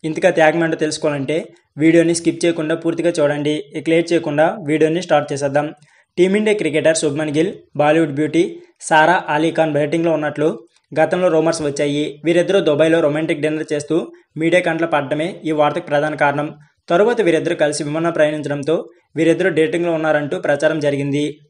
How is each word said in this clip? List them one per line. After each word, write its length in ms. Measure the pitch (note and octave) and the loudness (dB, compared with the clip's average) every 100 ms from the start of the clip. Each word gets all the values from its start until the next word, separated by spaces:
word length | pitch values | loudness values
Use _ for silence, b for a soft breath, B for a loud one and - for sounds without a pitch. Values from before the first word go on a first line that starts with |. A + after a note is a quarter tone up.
ఇంతగా 260 | D#3+ D#3 F#3 | -6 0 2
త్యాగం 320 | E3+ D#3 D#3+ | 4 4 4
ఏంటో 140 | E3 D#3+ | -2 -2
తెలుసుకోవాలంటే 600 | D#3 D3+ D#3 C#3+ C3+ D#3 - b b - | -4 -2 -4 -4 -4 -4 -6 b b 0
వీడియోని 380 | D#3+ E3 E3 | 4 6 4
స్కిప్ 260 | E3+ E3 D#3+ | 2 -2 0
చేయకుండా 320 | F3 E3 D#3 D#3+ | -2 -2 -2 -4
పూర్తిగా 340 | E3 E3 E3+ | -4 -2 -2
చూడండి. 440 | E3+ D3 D3 D3 D3+ - | 0 0 0 -2 -4 -6
ఇక 140 | D#3 D3+ | -8 0
లేట్ 200 | E3 E3+ | 0 2
చేయకుండా 380 | E3+ D#3 D3 D#3+ A3 | -2 0 2 2 0
వీడియోని 380 | D3+ D#3 D#3 E3 | -4 2 2 0
స్టార్ట్ 260 | F3 D3+ C#3+ | 0 0 0
చేసేద్దాం. 380 | C#3 C#3+ C#3 D3 - b b b - | -4 -2 -2 -2 -8 b b b 0
టీమిండియా 360 | F3+ G3+ G#3+ G#3 | 2 2 0 0
క్రికెటర్ 420 | D#3+ D3+ D3 D#3+ | 0 0 2 0
శుభ్మన్ 340 | D#3 C#3 D#3 | -2 -2 -4
గిల్, 180 | D3 F3 - _ C#3 | 0 -2 -4 _ -2
బాలీవుడ్ 380 | D3 D#3+ E3 | 2 2 2
బ్యూటీ 280 | C#3 D3+ E3 F3+ - B B | -2 -2 0 -2 -4 B B
సారా 360 | - D#3+ D#3 F3+ F3 | 0 4 4 2 0
అలీ 220 | D3+ E3 | -2 -2
ఖాన్ 200 | D#3+ D#3+ | 0 0
బెట్టింగ్‌లో 400 | D3 D3 E3 E3 | 0 -2 -2 0
ఉన్నట్లు 360 | D#3 D3+ D3 D3+ G#3 - b b | -2 -4 -2 -4 -4 -14 b b
గతంలో 360 | D3 D#3 F3+ F3+ | 2 2 4 2
రూమర్స్ 340 | D#3+ D#3+ D#3+ | 2 2 0
వచ్చాయి. 420 | D3+ C#3+ D3 C#3+ D3+ - | -4 -2 -2 -2 -4 -4
వీరిద్దరూ 380 | D#3 E3+ E3+ G3 | 0 2 2 2
దుబాయ్లో 400 | E3 C#3+ D#3+ E3 | 2 2 4 4
రొమాంటిక్ 420 | D#3 D3+ D#3+ D#3+ | 2 0 -4 -2
డిన్నర్ 260 | D3 D#3 D#3 | -2 -4 -4
చేస్తూ 260 | D3 D3 D#3+ B3+ B B D3+ | -6 -2 -2 -4 B B -4
మీడియా 260 | D#3+ F3 | 2 2
కంట్లో 260 | E3+ E3 E3 | 2 -2 0
పడడమే 400 | D#3+ C3+ D3 E3 - | -2 -2 -4 -4 -6
ఈ 80 | D#3 | -6
వార్తకు 340 | D#3 D3 D3 E3+ | 0 0 0 -2
ప్రధాన 280 | D3 D3+ | -2 -2
కారణం. 340 | D3 D3 C#3 D3+ - b b - | 0 0 0 -6 -10 b b -2
తరువాత 320 | E3+ G#3 A#3 | 2 2 2
వీరిద్దరూ 360 | F3+ D#3+ C#3+ - | 2 2 0 0
కలిసి 260 | D3+ D3 | -2 -2
విమానం 280 | D3+ D3+ E3 | -6 -4 -4
ప్రయాణించడంతో 640 | D#3+ D3+ D3+ C#3+ C#3+ C#3 E3+ - B B | 0 0 0 -6 -6 -2 -2 -4 B B
వీరిద్దరూ 360 | C#3 D#3+ D#3+ F#3 | -2 2 2 0
డేటింగ్‌లో 440 | D3+ D#3+ E3+ E3+ | 2 0 0 -2
ఉన్నారంటూ 440 | E3 D#3 D3+ D3 F3+ | -2 0 0 -2 -6
ప్రచారం 400 | F3+ - D#3 D#3 | -2 0 0 0
జరిగింది. 440 | D3 C#3+ C#3+ C#3+ D3 - _ | -2 -2 -2 -2 -4 -8 _